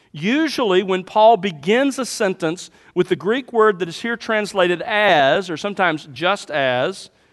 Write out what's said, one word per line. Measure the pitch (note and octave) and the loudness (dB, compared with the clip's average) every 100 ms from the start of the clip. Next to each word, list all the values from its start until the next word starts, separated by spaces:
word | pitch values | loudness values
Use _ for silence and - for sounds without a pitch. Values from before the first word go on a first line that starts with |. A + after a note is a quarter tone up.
| _ | _
Usually, | D3+ F3+ C#4 D#4+ C4 A#3 F3+ | -8 -2 0 0 0 2 2
when | G3 F#3 | 2 -2
Paul | F#3 G#3+ A3 A#3 | -2 4 6 4
begins | G3 D#3 C#3+ A#3 C#4 C4+ | 0 -6 0 0 0 -2
a | B3 | -6
sentence | - G3+ F#3+ E3 E3+ - _ _ | -4 -4 -2 -4 -6 -10 _ _
with | - F3 | -2 -2
the | F3+ | -2
Greek | D#3+ B3 B3+ | -2 -2 -2
word | A#3 G#3+ F#3 | 2 2 2
that | F3 | -4
is | D#3+ | -6
here | A#3 A#3 | -6 -6
translated | - G#3+ G3+ G3+ F3+ F3 | -4 -2 -2 0 0 0
as, | - G#3+ G#3 E3 C3+ E3 F#3 | -2 2 4 4 4 2 -2
or | D#3 | -6
sometimes | G3+ G3+ F3+ D#3 D#3 | -6 -2 0 0 -6
just | B2+ E3+ G3+ - | -4 -2 -2 -4
as, | D3+ C3+ B2 D3+ G3 - _ _ | -2 0 0 -2 -6 -16 _ _